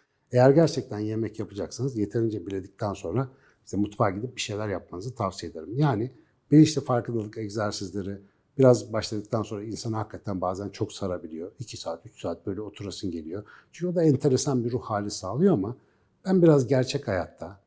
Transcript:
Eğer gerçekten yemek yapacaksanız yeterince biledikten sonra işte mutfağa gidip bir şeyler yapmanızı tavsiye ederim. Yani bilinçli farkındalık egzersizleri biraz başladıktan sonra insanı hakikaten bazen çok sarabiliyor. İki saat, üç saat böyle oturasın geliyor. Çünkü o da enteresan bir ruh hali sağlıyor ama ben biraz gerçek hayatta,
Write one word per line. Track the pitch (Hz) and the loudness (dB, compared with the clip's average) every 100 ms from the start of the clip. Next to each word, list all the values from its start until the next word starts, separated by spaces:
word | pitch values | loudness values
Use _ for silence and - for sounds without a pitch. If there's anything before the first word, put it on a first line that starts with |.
| _ _ _ | _ _ _
Eğer | 123 131 | 6 6
gerçekten | 143 165 - - 104 | 8 4 2 -6 -6
yemek | 107 110 107 - | -4 -4 -4 -6
yapacaksanız | 101 98 85 - 131 120 | -10 -8 -8 -6 -6 -2
yeterince | 104 120 113 107 - | -2 0 -2 -2 -6
biledikten | 98 95 - 107 | -8 -8 -6 -6
sonra | 92 85 101 131 - _ _ | -4 -4 -2 -4 -8 _ _
işte | - 98 | -8 -4
mutfağa | 101 - 113 | -2 0 -2
gidip | 92 123 - | -2 -6 -8
bir | |
şeyler | - 104 107 | -6 -4 -4
yapmanızı | 90 - 87 110 | -6 -8 -12 -10
tavsiye | - 101 - 85 | -4 -4 -4 -10
ederim. | 80 80 120 | -10 -8 0
Yani | 151 107 123 - _ _ _ | 2 2 -4 -8 _ _ _
bilinçli | 147 156 156 | 8 8 6
farkındalık | - 123 117 117 104 110 | 0 0 0 -4 -6 -6
egzersizleri | 107 104 104 98 98 101 95 98 - _ _ - | -6 -4 -4 -4 -6 -6 -6 -8 -14 _ _ 6
biraz | 131 120 104 | 8 8 4
başladıktan | 110 104 107 98 110 | -6 -4 -6 -4 -4
sonra | 101 107 | -4 -6
insanı | 110 98 117 110 | -8 -8 -6 -6
hakikaten | - - - 95 | -8 -10 -8 -4
bazen | 90 95 101 | -4 -4 -8
çok | - 104 | -6 -8
sarabiliyor. | - 98 87 82 80 90 - | -6 -6 -6 -8 -12 -12 -12
İki | - - | -14 -12
saat, | - 82 - | -10 -10 -12
üç | - | -12
saat | 95 85 - | -8 -8 -6
böyle | 95 | -8
oturasın | 107 - 101 82 98 | -8 -10 -10 -8 -8
geliyor. | 82 78 95 110 - _ | -8 -8 -10 -12 -18 _
Çünkü | - 180 | -8 -4
o | |
da | 175 | 2
enteresan | 160 131 147 127 - 131 | 4 4 4 2 2 -2
bir | 117 | -2
ruh | 117 | -4
hali | - 104 104 | -4 -4 -4
sağlıyor | - 92 117 196 | -6 -6 0 2
ama | 147 98 123 _ _ _ _ | 2 0 -6 _ _ _ _
ben | - 190 | 0 6
biraz | 170 147 120 | 8 6 6
gerçek | 131 131 135 - | 2 2 -2 -2
hayatta, | 95 85 - 82 98 | -4 -4 -10 -16 -16